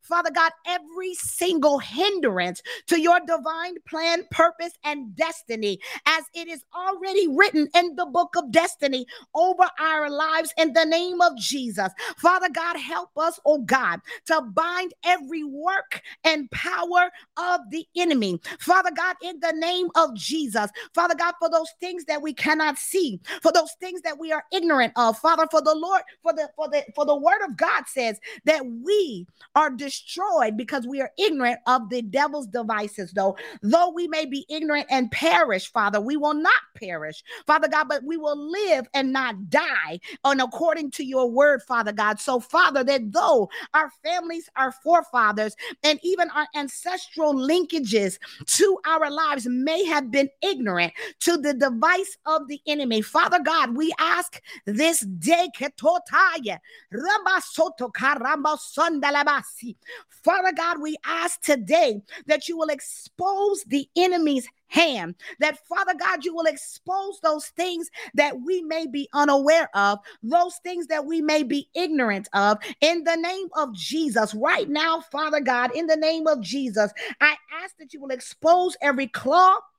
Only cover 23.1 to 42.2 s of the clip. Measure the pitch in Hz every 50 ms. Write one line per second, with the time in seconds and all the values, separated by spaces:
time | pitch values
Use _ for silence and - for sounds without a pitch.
23.1 | 196 175 _ - 415 370 - 330 339 349 311 - - _ 359 370 370 359 - 330
24.1 | 302 277 330 320 311 302 - _ - 381 339 339 302 262 240 226 233 240 240 226
25.1 | 220 - - 320 330 320 320 311 320 311 294 311 311 311 320 359 392 370 - -
26.1 | - _ _ 330 320 311 302 294 _ - 311 285 294 294 - - - 294 294 269
27.1 | 294 285 277 339 381 427 403 330 220 - 330 359 370 - 269 - - 269 240 226
28.1 | 208 - - - 440 - _ 277 311 302 269 247 233 233 240 330 415 415 381 302
29.1 | 226 175 180 _ _ _ - _ _ 277 311 294 262 220 285 277 - - - -
30.1 | - 330 381 415 359 311 247 220 214 214 254 - 294 277 226 240 277 277 262 -
31.1 | _ - 381 415 311 277 247 240 247 - _ 240 254 254 226 190 247 247 233 202
32.1 | 180 269 285 302 285 294 269 202 185 240 233 220 226 208 208 208 - - 190 170
33.1 | - 202 190 196 190 - - - - - - 202 269 339 349 359 320 339 349 330
34.1 | 320 311 311 262 269 277 - _ 294 311 320 302 294 294 - - 262 - 254 220
35.1 | - - 285 330 349 349 330 254 202 190 - - _ 233 208 202 202 208 202 240
36.1 | 294 302 285 302 302 294 311 370 494 - - _ _ - 233 185 175 156 151 156
37.1 | 156 - _ - - - - - 202 214 311 294 311 302 302 254 302 277 254 285
38.1 | 330 320 302 294 294 294 294 302 339 403 415 381 320 262 240 - - 277 269 262
39.1 | 262 269 262 247 214 185 202 165 - 285 330 320 262 202 160 156 160 180 - -
40.1 | - - - 269 277 262 254 247 - - 320 339 311 330 302 269 - - 294 254
41.1 | 262 262 254 240 226 254 285 294 285 262 - _ 254 233 220 214 208 208 208 208
42.1 | 208 208